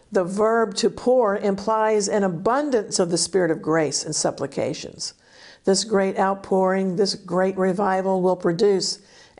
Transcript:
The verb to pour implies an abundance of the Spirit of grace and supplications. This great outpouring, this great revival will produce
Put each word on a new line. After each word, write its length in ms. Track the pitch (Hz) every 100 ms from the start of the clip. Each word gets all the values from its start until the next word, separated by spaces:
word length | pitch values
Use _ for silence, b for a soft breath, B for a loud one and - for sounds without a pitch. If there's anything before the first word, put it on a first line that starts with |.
| B
The 120 | 202
verb 500 | 175 196 214 233 220
to 160 | 196 208
pour 460 | - 240 254 214 202
implies 680 | 208 196 208 220 220 214 196
an 160 | 208
abundance 760 | 196 160 214 269 302 240 - -
of 120 | 175
the 80 | 165
Spirit 320 | - 190 170
of 120 | 156
grace 420 | 156 165 156 -
and 100 | -
supplications. 1000 | 151 147 - 139 - 113 - - - - - B B B B
This 200 | - 196
great 340 | 220 202 190 196
outpouring, 800 | 190 196 - 190 185 190 190 175
this 180 | 190
great 420 | - 170 175 190 190
revival 640 | 185 185 202 190 190 185
will 160 | 180 180
produce 640 | 175 170 202 190 - - B B B